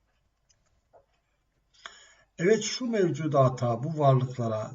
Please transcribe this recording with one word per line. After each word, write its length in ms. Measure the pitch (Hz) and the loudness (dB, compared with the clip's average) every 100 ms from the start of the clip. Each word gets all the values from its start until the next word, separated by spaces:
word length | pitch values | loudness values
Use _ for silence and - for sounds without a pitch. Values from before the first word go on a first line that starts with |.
| _ _ _ _ _ _ _ _ _ _ _ _ _ _ _ _ _ _ - - _ _ _ - | _ _ _ _ _ _ _ _ _ _ _ _ _ _ _ _ _ _ -20 -20 _ _ _ -2
Evet, 240 | 180 220 | 2 2
şu 240 | - - 254 | 0 -6 -4
mevcudata, 960 | 226 175 139 156 139 127 - 120 113 | 0 0 0 0 4 2 2 -2 -2
bu 160 | 143 156 | -4 0
varlıklara, 760 | 139 131 127 - 113 110 107 | 4 4 2 -4 -4 -4 -8